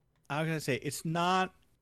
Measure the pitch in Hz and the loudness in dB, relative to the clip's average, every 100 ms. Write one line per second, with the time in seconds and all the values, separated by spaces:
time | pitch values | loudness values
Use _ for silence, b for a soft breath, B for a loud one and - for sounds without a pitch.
0 | _ _ _ 143 160 156 147 127 147 - | _ _ _ -4 -2 -2 0 0 -2 -6
1 | 165 165 175 185 185 - _ _ | -4 0 2 4 0 -4 _ _